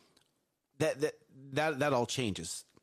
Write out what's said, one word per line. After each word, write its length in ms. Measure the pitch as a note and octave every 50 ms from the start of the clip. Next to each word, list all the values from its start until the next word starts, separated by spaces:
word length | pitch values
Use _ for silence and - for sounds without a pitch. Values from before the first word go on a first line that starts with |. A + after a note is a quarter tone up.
| _ _ _ _ _ _ _ _ _ _ _ _ _ _ _ -
That, 200 | D#3 D#3 - C3
that, 140 | D3+ D3+ - - _ _ D#3+ C3+ C3+ C#3 C3+
that, 260 | D3 D3+ D#3+ D3+ B2+
that 140 | D3 D3 C3+
all 120 | B2 A#2+
changes, 600 | - - C3+ B2 G#2 F2+ F2 E2 - - - - _ _ -